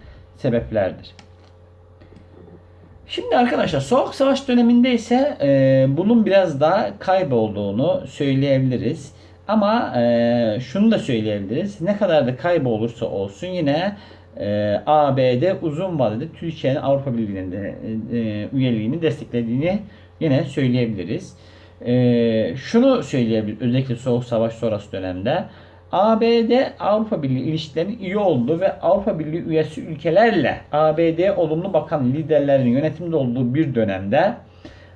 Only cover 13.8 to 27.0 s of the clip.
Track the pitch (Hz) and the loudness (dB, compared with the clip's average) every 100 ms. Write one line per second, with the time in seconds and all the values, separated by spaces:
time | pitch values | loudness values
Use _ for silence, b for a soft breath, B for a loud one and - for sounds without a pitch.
13.8 | 196 202 B B B - 101 104 104 104 | -2 -6 B B B -8 -4 -2 0 0
14.8 | - 151 143 131 127 123 175 190 170 147 | 2 4 4 2 2 2 0 0 -4 -4
15.8 | 190 160 113 110 160 - 165 156 135 131 | -4 -2 -2 -2 -8 -8 -10 -4 -2 -2
16.8 | 139 139 135 117 104 95 92 95 98 - | 0 0 0 -4 -4 -6 -8 -6 -8 -8
17.8 | 104 110 - 117 110 104 104 135 127 110 | -8 -8 -4 -4 -4 -4 -4 -2 0 0
18.8 | 110 165 160 127 113 120 113 127 170 202 | -2 -2 -2 -4 -6 -4 -2 -2 0 -2
19.8 | B B B - 160 135 131 151 131 127 | B B B -4 0 0 0 -2 0 0
20.8 | 113 98 85 113 - - B B B - | 0 -4 -6 -8 -10 -20 B B B -10
21.8 | 120 123 123 120 117 110 95 131 - 226 | -2 2 2 2 2 0 -2 -6 -2 2
22.8 | 269 247 - 135 113 110 104 - 123 131 | 4 2 0 -2 0 0 -2 -4 -2 0
23.8 | 131 120 131 120 - 113 113 - 113 104 | -2 -4 -2 -2 -2 -2 -2 -2 -4 -4
24.8 | - 98 92 90 107 175 - B B B | -6 -8 -6 -4 -2 -2 -4 B B B
25.8 | B 175 214 220 226 233 226 240 262 - | B 0 2 2 2 2 2 2 0 -4
26.8 | 190 220 | -2 0